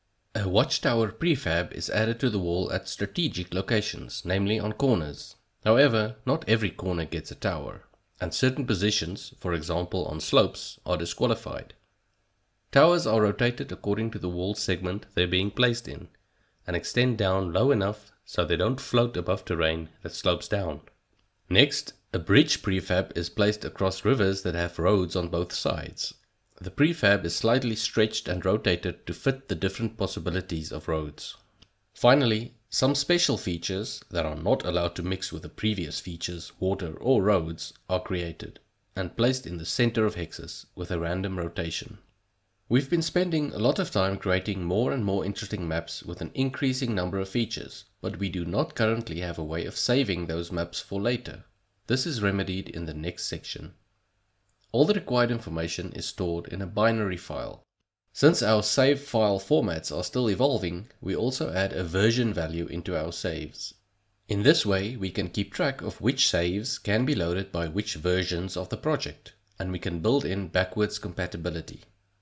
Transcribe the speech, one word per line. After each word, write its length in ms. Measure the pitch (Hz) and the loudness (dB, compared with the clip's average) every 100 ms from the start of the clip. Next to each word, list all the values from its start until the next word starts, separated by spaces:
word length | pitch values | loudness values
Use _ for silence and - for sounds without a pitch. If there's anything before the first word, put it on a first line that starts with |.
| _ _ _ | _ _ _
A 120 | - 98 | -4 2
watchtower 640 | 95 143 - 143 117 110 | 2 2 2 0 2 2
prefab 640 | - 170 139 - 85 87 | 0 0 0 0 0 -2
is 160 | - - | -4 -2
added 320 | 101 110 117 | 0 0 2
to 80 | 127 | 0
the 100 | 104 | 2
wall 320 | 87 87 92 | 2 0 0
at 200 | 92 - | -2 -4
strategic 640 | - 101 - 165 92 90 | -6 -4 -2 -2 -2 -4
locations, 680 | 90 98 113 - - 123 - | -4 0 0 0 -8 -10 -8
namely 380 | 90 95 98 107 | -2 0 2 0
on 140 | 107 | -2
corners. 640 | 107 135 104 76 71 - - _ _ | 0 2 2 0 -8 -14 -18 _ _
However, 520 | 113 117 143 113 107 117 - | 2 6 6 4 0 -2 -2
not 180 | 147 - | 0 2
every 220 | 110 107 | 2 2
corner 380 | - 92 87 80 | -2 -2 -2 -2
gets 240 | 82 - | -4 -6
a 40 | |
tower, 500 | - 104 82 71 - - _ _ - | -4 -4 -2 -6 -12 -16 _ _ -8
and 140 | 90 | -6
certain 320 | - 127 131 127 | 0 0 0 -2
positions, 640 | 95 101 - 82 98 - - | 2 2 2 -2 -8 -12 -8
for 140 | 92 | -4
example 500 | 85 78 85 90 95 87 | -2 0 -2 -2 -2 -2
on 120 | 78 | -4
slopes, 580 | - 139 95 - - - | 2 4 4 0 -12 -10
are 140 | - 90 | -2 -2
disqualified. 760 | 85 - 123 113 - - - - _ _ _ _ _ _ _ _ _ | -2 0 0 0 -4 -10 -10 -20 _ _ _ _ _ _ _ _ _
Towers 360 | 139 156 175 151 | 6 6 6 4
are 160 | 110 | 4
rotated 500 | 107 101 120 123 131 | 4 4 2 0 -6
according 380 | 92 - 101 110 | -6 -2 0 -2
to 80 | 107 | -2
the 100 | 92 | -4
wall 260 | 87 92 | -2 -2
segment 520 | 104 - 92 92 98 - | -2 0 0 0 -4 -4
they're 120 | - 90 | 0 2
being 240 | 92 98 | 2 0
placed 380 | - 123 117 - | 0 0 0 -6
in, 200 | - - _ _ _ _ _ - | -10 -12 _ _ _ _ _ -4
and 100 | 87 | -4
extend 400 | - - 127 110 | -2 2 2 2
down 340 | 98 95 92 | 2 2 2
low 200 | 85 131 | 2 4
enough 420 | 123 98 104 - _ - | 4 2 -2 -10 _ -10
so 180 | - | -2
they 140 | 85 82 | 0 2
don't 200 | 98 131 | 2 0
float 380 | - 120 120 87 | 0 2 2 0
above 300 | 87 95 - | 0 -2 0
terrain 420 | 82 80 82 82 - | 0 2 0 -4 -10
that 100 | - | -10
slopes 360 | - 95 87 - | -2 0 0 0
down. 340 | 101 92 73 - _ _ _ _ _ - | -2 -2 -6 -10 _ _ _ _ _ 0
Next, 460 | 92 143 - - - _ | 6 6 4 -8 -14 _
a 60 | 95 | -6
bridge 420 | 82 104 165 - | 4 6 6 2
prefab 560 | - 95 - 90 90 - | 0 -2 2 0 0 -4
is 140 | 85 | -4
placed 340 | - 104 107 | 2 2 2
across 400 | - - 95 - | -4 -2 -2 0
rivers 380 | 104 127 98 95 | 0 4 2 2
that 120 | 92 | -2
have 240 | 82 87 - | -2 -2 0
roads 380 | 85 104 90 92 | 2 4 2 0
on 120 | 87 | -2
both 240 | 87 90 | -2 -2
sides. 580 | - - - 76 - - - _ _ _ - | -2 -2 -2 -6 -8 -10 -10 _ _ _ -12
The 120 | 90 | -6
prefab 560 | - 156 170 101 101 85 | 2 2 4 4 6 2
is 100 | - | 0
slightly 400 | 110 123 127 110 | 4 4 2 -2
stretched 520 | - - 110 - - | 0 2 2 2 -4
and 140 | 92 | -2
rotated 640 | 92 104 - 87 92 - - | 2 2 2 0 0 -6 -8
to 60 | |
fit 360 | 87 - - - | -4 -2 -2 -4
the 60 | |
different 440 | 85 95 - 113 - | -2 -2 -2 -4 -2
possibilities 760 | 98 - 85 87 90 82 78 | -4 -2 -4 -4 -4 -6 -6
of 160 | 78 - | -8 -2
roads. 480 | 80 76 76 - - _ _ _ _ _ | -2 -2 -10 -14 -16 _ _ _ _ _
Finally, 640 | - 120 139 123 110 117 - - | 2 6 6 6 2 -2 -14 -6
some 240 | - 131 | 0 2
special 420 | 147 - 175 - 117 | 2 2 2 2 0
features 640 | - 85 - 95 117 - - | 0 -2 -2 -4 -4 -10 -8
that 140 | 87 | -4
are 100 | 78 | -2
not 300 | 76 82 131 | -2 0 0
allowed 320 | - 87 87 - | 2 0 0 -2
to 60 | |
mix 280 | 87 92 - | -4 -4 -4
with 120 | 80 | -8
the 80 | 82 | -10
previous 500 | - 107 101 78 - | -4 -2 0 -4 -6
features, 520 | - 85 - 87 - - | -8 -8 -8 -8 -10 -4
water 360 | 95 95 87 80 | -2 0 -4 -4
or 240 | 120 123 | 2 4
roads, 520 | 95 98 80 82 - - - | 6 4 2 -6 -10 -12 -2
are 100 | 92 | -2
created 580 | - 92 85 82 - - _ _ _ - | 0 -2 -4 -6 -12 -14 _ _ _ -6
and 220 | 90 - | -6 0
placed 280 | 120 131 - | 0 0 -4
in 120 | 87 | -8
the 80 | 82 | -4
center 400 | - 120 113 107 | 2 2 4 2
of 80 | |
hexes 500 | 95 82 - 80 - - | 0 -6 -8 -12 -12 -14
with 160 | - 90 | -10 -4
a 80 | 87 | -2
random 400 | 82 90 95 92 | 0 -2 -2 -2
rotation. 600 | 85 - 85 - - - _ _ _ _ _ _ - | -4 -2 -4 -4 -8 -14 _ _ _ _ _ _ 0
We've 180 | 120 143 | 0 2
been 140 | 170 | 0
spending 500 | 160 180 180 160 147 | 0 0 2 2 0
a 60 | - | 2
lot 200 | 113 - | 2 2
of 120 | 180 | 2
time 260 | - 95 98 | 2 2 0
creating 480 | 101 92 95 95 | 2 2 2 -2
more 280 | 87 95 127 | 0 2 2
and 120 | 139 | 2
more 220 | 101 98 87 | 2 0 0
interesting 420 | 101 101 101 87 | -4 -6 -4 -2
maps 360 | 82 - - | -4 -4 -10
with 180 | - 87 | -8 -8
an 80 | 80 | -6
increasing 600 | - 135 131 135 131 120 | -2 -2 0 -2 0 -2
number 240 | 104 90 95 | 0 0 -2
of 100 | 95 | -2
features, 560 | 123 113 - 69 - - _ | -2 -2 -4 -10 -14 -18 _
but 180 | 98 90 | -8 -4
we 120 | 98 | -4
do 160 | 87 85 | -2 -2
not 280 | 98 160 | -2 -2
currently 460 | - 110 113 117 82 | 0 2 2 -2 -6
have 180 | 87 82 | -6 -4
a 60 | |
way 220 | 78 82 82 | -4 -4 -4
of 100 | - | -2
saving 480 | - 123 120 87 | 0 2 2 0
those 260 | 85 82 85 | -2 -4 -2
maps 300 | 90 85 - | -4 -4 -6
for 220 | - 101 | -6 -2
later. 420 | 104 123 - 71 - _ _ _ - | -2 -2 -6 -14 -16 _ _ _ -2
This 200 | 131 170 | -2 -2
is 160 | 127 | 0
remedied 480 | 104 98 92 95 - | 2 2 0 -4 -6
in 160 | - 85 | -6 -6
the 80 | |
next 320 | 76 82 - - | -6 -6 -6 -6
section. 480 | - - - 82 - _ _ _ _ _ _ _ _ _ | -8 -8 -12 -12 -16 _ _ _ _ _ _ _ _ _
All 120 | 117 | 4
the 100 | 156 | 4
required 360 | 202 - 123 120 | 4 0 2 2
information 600 | 117 107 80 82 - 90 | 0 -4 -4 -4 -4 -8
is 120 | - | -6
stored 440 | - - 90 85 87 | -8 -4 -2 -2 -4
in 120 | 98 | -8
a 60 | 95 | -6
binary 500 | 104 110 113 101 90 | 2 2 2 0 -4
file. 460 | - 69 60 - _ _ _ _ _ | -6 -8 -8 -10 _ _ _ _ _
Since 300 | - 147 170 | 4 6 6
our 200 | 107 110 | 4 4
save 380 | 101 - 135 139 | 4 4 4 4
file 380 | - 113 104 98 | 0 2 4 2
formats 580 | - 151 113 80 - 76 | 2 2 2 -2 -4 -4
are 80 | |
still 240 | 90 127 120 | -2 0 2
evolving, 600 | 95 139 123 92 87 101 - | 4 4 2 -2 -6 -10 -10
we 160 | 104 82 | -4 0
also 380 | 117 127 - | 0 -2 -2
add 180 | 90 98 | 0 0
a 120 | 78 | -2
version 500 | 87 90 107 117 117 | -2 2 4 4 2
value 320 | 92 80 82 85 | 0 -2 -2 -4
into 320 | 87 87 85 | -6 -4 -4
our 140 | 80 | -4
saves. 600 | 85 92 78 - - - - _ _ _ _ - | -4 -4 -4 -8 -10 -14 -14 _ _ _ _ -4
In 140 | 101 | 2
this 240 | 110 170 104 | 4 4 4
way, 280 | 98 101 127 | 0 0 -4
we 140 | 98 | -4
can 180 | 104 92 | -2 -4
keep 260 | - 98 | -2 -4
track 260 | - 160 131 | -2 -2 -2
of 200 | 92 - | -6 -2
which 260 | 98 - - | 0 2 2
saves 500 | 87 87 95 117 - | 2 0 0 -4 -6
can 280 | - 107 131 | 0 2 2
be 80 | |
loaded 380 | 131 85 90 98 | 0 0 -2 -2
by 160 | 85 82 | -4 -2
which 260 | 82 - | -2 -4
versions 600 | - 85 90 90 85 92 | -2 0 2 0 -2 -4
of 140 | 87 90 | -6 -6
the 80 | - | -4
project, 560 | 151 151 - 73 - - _ - | -2 -2 -4 -10 -18 -20 _ -8
and 140 | 92 | -6
we 60 | 92 | -4
can 220 | 98 87 | -4 -2
build 260 | 82 135 78 | 2 2 0
in 220 | 95 92 | -4 -2
backwards 500 | 92 95 - 104 - | 0 0 0 0 -2
compatibility. 840 | 98 87 90 85 85 80 78 - - _ _ _ | -8 -4 -6 -4 -4 -4 -8 -14 -18 _ _ _